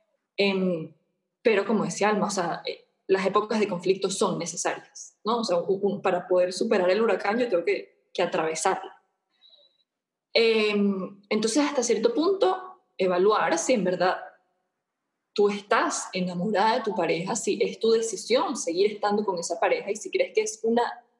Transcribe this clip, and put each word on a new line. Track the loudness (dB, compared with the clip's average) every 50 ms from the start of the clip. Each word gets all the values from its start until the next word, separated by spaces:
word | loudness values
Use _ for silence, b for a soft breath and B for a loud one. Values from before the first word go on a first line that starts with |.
| _ _ _ _ _ _ _
Em, | -2 0 0 0 0 0 -2 -2 -4 -6 -10 -14 _ _ _ _ _ _ _ _ _
pero | 2 2 4 4 2
como | 2 0 0 0
decía | -2 -2 0 0 2
Alma, | 2 2 0 -2
o |
sea, | -2 -4 -4 -4 -4 -6 -8
eh, | -10 -10 -10 -14 _ _ _ _ 0
las | 0 0 0
épocas | 2 2 2 0 2 0 0
de | 0 0
conflicto | -2 -4 0 0 0 0 0 -4
son | 0 0 0 0 0 -2
necesarias, | -6 -8 -6 -4 -4 -4 -4 -6 -10 -20 _ -20 -20 -20 _ _ -4
¿no? | -2 -2 -2
O | 0
sea, | 0 0 -2
un, | 0 0 -2 0
un, | 0 -2 -2 0
para | 0 0 0 0 0 0
poder | 2 2 2 0
superar | 0 -2 0 0 2 2 4 2
el | 2 2
huracán | 2 2 0 0 0 -2 0 0
yo | 0 0
tengo | 0 0 0
que, | 0 -2 -2 -4 -10 _ _ _ _ -4
que | -2
atravesarla. | -2 -2 0 -2 -2 -2 -2 0 0 0 0 0 -4 -14 -18 _ _ _ _ _ _ _ b b b b b b b b b b b b _ _ _ _ _ _ _ _ 0
Em, | 2 4 4 4 2 2 2 2 2 2 2 0 -2 -6 -10 -12 -16 _ -4
entonces, | -4 -2 0 0 2 2 0
hasta | 2 0 -2
cierto | 0 0 0 2 2 0 2
punto, | 2 2 2 2 2 2 0 0 -2 -6 -12 -18 _ _ _ _ -2
evaluar | 0 0 2 4 4 4 4 4 2 0 0 -2
si | 0 0 0
en | 2 2
verdad | 0 0 0 0 0 0 -2 -6 -16 -20 _ _ _ _ _ _ _ _ _ _ _ _ _ _ _ _ _ _ _ 0
tú | 2 2 2
estás | 2 0 -2 0 0 2 2 0 -2 -4 -8 -6 -4
enamorada | -4 -4 -4 -2 -2 -2 0 2 4 4 4 2
de | 2 0
tu | -2 -2
pareja, | -2 0 0 0 -2 -2 -2 -4
si | -4 -2 -2 0 0
es | 0 -2 -2 0
tu | 2 2
decisión | 4 4 2 -2 -6 -8 -2 0 0 2 2 0 -4
seguir | -6 -6 -4 0 0 0 0
estando | 0 0 -2 0 0 0 0
con | -2 -4 -4
esa | -4 -6 -4 0
pareja | 0 0 0 0 -2 -6
y | -8
si | -8 -8 -6
crees | -2 -2 -2 0 0
que | -2
es | -2 -2 -6 -4 -2
una | 0 2 2 0 0 -4 -10 -18 _ _